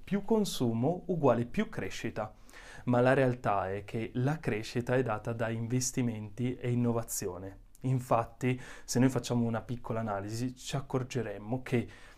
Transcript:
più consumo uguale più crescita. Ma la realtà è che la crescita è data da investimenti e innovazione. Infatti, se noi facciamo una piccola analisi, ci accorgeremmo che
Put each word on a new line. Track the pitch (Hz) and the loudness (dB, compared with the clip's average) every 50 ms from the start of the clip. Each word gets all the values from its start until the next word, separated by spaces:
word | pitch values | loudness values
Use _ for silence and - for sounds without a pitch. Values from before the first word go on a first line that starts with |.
| - | -6
più | - 190 202 202 | -2 -2 0 2
consumo | - 226 214 202 - - - 131 117 113 113 123 147 175 180 - - | 4 4 4 2 2 0 0 2 2 2 2 2 2 0 0 -2 -2
uguale | 190 160 139 127 117 117 120 | 0 4 6 6 6 6 2
più | - - 185 220 - | 0 0 -2 -2 -2
crescita. | - - 95 95 - - - 113 - 113 107 104 - - - - - - - - - - - | -2 -6 -6 -6 -6 -6 -6 -6 -4 -4 -6 -6 -8 -14 -20 -20 -20 -20 -18 -18 -16 -8 0
Ma | 127 123 120 | 2 4 6
la | 123 127 135 | 6 6 6
realtà | 135 131 127 123 127 - 120 101 98 92 95 | 6 6 4 2 2 0 0 2 2 0 -2
è | 98 101 101 | -2 -4 -6
che | - - 113 110 - - | -6 -4 -4 -4 -4 -2
la | 123 123 139 156 156 | 0 0 0 0 0
crescita | - 131 110 104 110 - - 123 117 - 123 | -2 -2 -2 -2 -2 -4 -4 -2 0 2 2
è | 131 | 2
data | 131 120 107 107 - 117 117 | 2 0 -2 -2 -2 -4 -4
da | 113 117 113 | -2 -2 -2
investimenti | 117 113 117 113 127 127 127 - - 135 123 120 107 107 107 104 101 - 120 123 - | -2 -2 -2 0 0 0 0 0 0 0 0 0 0 -2 -6 -8 -4 -2 -2 -2 -2
e | - - 123 | -2 -2 0
innovazione. | 120 120 120 120 117 117 117 - - - 107 95 87 90 95 98 - - - - - - | 2 2 4 4 2 2 0 -2 -4 -4 -4 -4 -6 -6 -10 -10 -12 -14 -20 -20 -12 -4
Infatti, | - 131 131 127 127 - 120 113 117 - - - 123 123 127 127 - - - - - | -2 0 0 0 2 2 2 2 2 0 -4 -2 0 0 0 0 -4 -12 -14 -12 -6
se | - - 120 | 0 4 6
noi | 127 131 | 6 6
facciamo | 127 127 - - 123 120 120 | 6 2 0 0 2 2 2
una | 113 113 110 | 2 0 -2
piccola | 110 - 123 - - - 113 110 | -4 -6 -8 -8 -6 -4 -4 -2
analisi, | 113 107 101 98 98 104 110 117 127 127 123 - | -2 -2 -2 -4 -4 -4 -4 -4 -4 -4 -4 -6
ci | - - - | -8 -6 -4
accorgeremmo | 139 139 - - 127 123 - - 127 110 107 101 101 104 107 131 127 | -4 -4 -2 -2 -2 -2 -2 -4 -4 -4 -4 -6 -8 -6 -4 -4 -4
che | 127 - 127 117 98 - - - - - - | -2 0 0 0 0 -2 -6 -16 -20 -20 -20